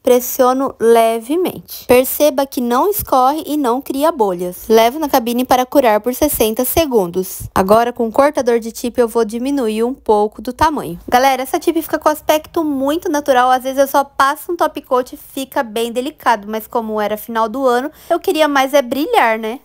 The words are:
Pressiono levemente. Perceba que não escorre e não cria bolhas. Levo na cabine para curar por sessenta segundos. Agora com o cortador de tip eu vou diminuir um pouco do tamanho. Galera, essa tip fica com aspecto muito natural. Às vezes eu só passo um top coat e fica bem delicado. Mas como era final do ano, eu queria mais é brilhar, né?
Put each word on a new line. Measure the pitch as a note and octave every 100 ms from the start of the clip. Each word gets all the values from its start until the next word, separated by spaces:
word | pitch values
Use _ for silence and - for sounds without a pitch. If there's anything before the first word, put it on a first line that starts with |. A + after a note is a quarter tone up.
Pressiono | - B3 B3 - B3 B3+ C4+ -
levemente. | A3+ A#3 A3+ A3+ A3+ D#4+ F4 - - - -
Perceba | B3 B3+ - D4+ C4+ C#4
que | -
não | A#3+ A#3+ E4+
escorre | G4+ - C4+ B3+ D#4
e | - D4+
não | C4+ B3
cria | C4+ C4+ D4+
bolhas. | E4+ G#3 F3+ F3+ F3+ -
Levo | A3 A3+ C#4
na | D4+
cabine | C#4 A#3 A#3+
para | B3+ C4 B3+
curar | D4 B3+ G#3+
por | G#3
sessenta | B3+ D4+ - A3+ A3
segundos. | B3+ - D#4+ A#3+ F3+ F3 F#3 - -
Agora | - F#3+ A3 A#3
com | A#3+ A3+
o |
cortador | G#3+ C#4 D4+ B3 A#3
de | A3+
tip | - B3 A3+
eu | A#3
vou | A3+
diminuir | A3+ A3+ B3+ C#4+ A3+ G#3+
um | A#3
pouco | C4+ - G#3 G#3 -
do | A3
tamanho. | B3 D4+ C#4+ D3+ F3 -
Galera, | B3 C4+ C4
essa | C4 F4
tip | E4+ E4
fica | D#4+ D#4
com | D#4
aspecto | D4+ - D#4 D#4 -
muito | D#4 C#4 C4+ D#4 F#4
natural. | D4 D4 B3+ B3+
Às | B3+
vezes | B3+ C4
eu | C#4
só | D4
passo | C#4 _ C4+ D4 -
um | F4
top | D#4 D#4
coat | - B3 B3+
e | C#4+
fica | - - C4 -
bem | B3 G#3+ A#3
delicado. | A#3 C4 D4+ - A3+ G3+
Mas | A3 A3
como | A#3+ A3+ G#3+
era | G#3 G#3+
final | - A3+ A3+
do | A#3 C4+
ano, | A#3+ C#4 - -
eu | E4+
queria | E4+ D#4 D4+
mais | C#4+ C4+
é | C#4+
brilhar, | B3 C4 D#4+ A4+ B3 A3
né? | A3 B3